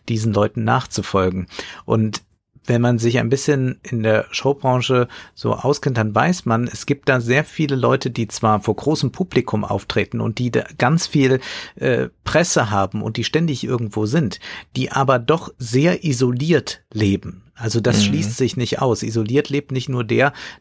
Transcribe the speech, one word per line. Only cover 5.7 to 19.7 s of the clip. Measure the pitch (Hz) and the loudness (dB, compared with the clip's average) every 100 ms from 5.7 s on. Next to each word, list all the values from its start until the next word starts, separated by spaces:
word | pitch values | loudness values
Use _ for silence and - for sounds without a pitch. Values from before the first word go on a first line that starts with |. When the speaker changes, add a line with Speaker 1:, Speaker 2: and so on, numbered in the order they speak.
| 147 - 120 | 0 0 0
Speaker 1:
dann | 110 107 | 0 2
weiß | 139 180 - | 2 0 0
man, | 113 120 | 0 -2
es | - - | -4 -4
gibt | 143 - | -2 2
da | 131 | 0
sehr | 117 131 | 2 0
viele | 151 - 151 135 | 0 -2 -2 2
Leute, | 120 123 131 | 2 2 0
die | 120 107 | -4 -4
zwar | - 113 107 | 0 2 2
vor | - 101 | 0 -2
großem | - 156 135 | 0 0 0
Publikum | - 180 - - 107 - | -2 -2 0 0 -2 -2
auftreten | 101 - - 98 117 | -4 -2 -2 -2 -2
und | 113 110 | -4 -2
die | 123 | 0
da | 113 - - | 0 -2 0
ganz | - 165 - | 2 2 2
viel, | 151 131 127 - - - - | 2 4 2 -2 -14 -14 -4
äh, | 135 120 127 - | 0 0 -2 -6
Presse | - 156 175 - 113 | -2 2 2 2 0
haben | 101 95 110 | 0 0 -2
und | 107 113 | -4 -4
die | - | -2
ständig | 156 165 135 - | 0 0 -2 -2
irgendwo | 127 113 107 107 | -4 -2 -2 0
sind, | 147 127 - - - - - | 0 0 -4 -12 -16 -10 -4
die | 127 | -2
aber | - 135 127 | 0 2 2
doch | 117 160 - - | 2 0 -2 -12
sehr | 120 123 160 185 165 | -2 2 2 2 0
isoliert | 123 127 123 156 156 - - _ | 2 2 2 2 2 0 -10 _
leben. | 107 104 98 - - - - | 0 2 2 -2 -14 -18 -10
Also | 117 113 | -4 0
das | 110 104 | 2 2
Speaker 2:
Mhm. | |
Speaker 1:
schließt | 101 - 101 117 | 2 0 -2 0
sich | 127 - | -2 -2
nicht | 120 - | -4 0
aus. | 135 110 | 0 0
Isoliert | 117 113 107 131 - | -2 -2 0 0 0
lebt | 139 - | -2 -4